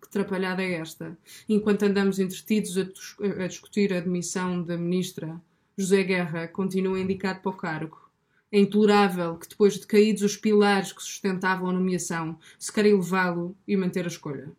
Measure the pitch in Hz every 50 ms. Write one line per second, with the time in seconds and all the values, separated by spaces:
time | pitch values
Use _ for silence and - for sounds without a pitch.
0 | - - - 208 196 190 190 180 190 185 185 180 190 185 180 160 160 156 - _
1 | 165 160 175 - _ - - - - _ 220 202 208 214 202 196 214 202 196 202
2 | 196 196 190 190 190 185 185 - - - 220 214 190 180 180 190 185 185 - -
3 | - - - _ 208 202 180 - 185 175 - - - - - 214 202 196 190 180
4 | 165 180 180 175 170 170 - 190 180 185 180 180 170 160 175 170 170 170 180 185
5 | 180 180 - - 160 156 165 170 - _ _ _ _ _ _ - 196 180 190 196
6 | 190 185 190 180 180 165 156 170 165 165 - - 190 190 185 190 185 190 190 190
7 | 185 190 196 190 - 196 185 185 _ 196 190 190 - 175 156 156 160 156 - -
8 | _ _ _ _ _ _ _ _ _ _ - 208 202 196 202 208 214 202 208 208
9 | 202 196 180 180 175 170 165 165 - - - _ 214 202 185 190 - _ - 208
10 | 208 220 208 180 196 202 - - - 220 214 208 208 202 202 196 185 - - -
11 | - - - - _ 196 185 180 190 185 185 175 180 185 185 185 185 185 180 175
12 | 170 - 175 165 165 160 160 156 _ - - _ - - - - 214 208 208 196
13 | 180 165 180 190 185 180 175 170 170 175 190 _ _ - 208 196 185 180 - 190
14 | 175 170 165 - - 156 143 131 127 147 170